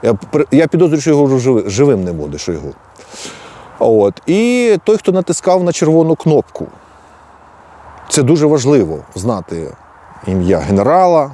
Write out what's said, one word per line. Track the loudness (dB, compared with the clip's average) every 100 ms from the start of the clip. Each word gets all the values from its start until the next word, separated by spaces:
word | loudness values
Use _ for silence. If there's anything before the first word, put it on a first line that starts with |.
Я | -2
пр-, | -4 -4 -4 0
я | 2 2
підозрюю, | 2 2 0
що | 0
його | 2 2
вже | 2
живи-, | 0 0 -2
живим | 0 2 2
не | -2
буде, | -6 -8 -10
Шойгу. | -8 -8 -8 -16 _ _ -20 -18 -18 -18 -20 -20 -20 -2
От. | 2 2 2 -2 -2
І | 0 0 0 0 0
той, | 0 -2
хто | 0
натискав | -2 -2 -2 0 0
на | 0
червону | 0 2 2 2 0
кнопку. | 2 0 0 -8 -14 -14 -20 -20 -20 -20 -20 -20 -20 -20 -20 -20 -20 -20 -6
Це | -2
дуже | 2 2 2
важливо, | 2 2 2 0 -4 -12 -8
знати | -6 -6 -6 -10 -10 -14 -20 -20 -20 -16 -6
ім'я | -4 0 -2
генерала, | 0 0 2 2 4 2 0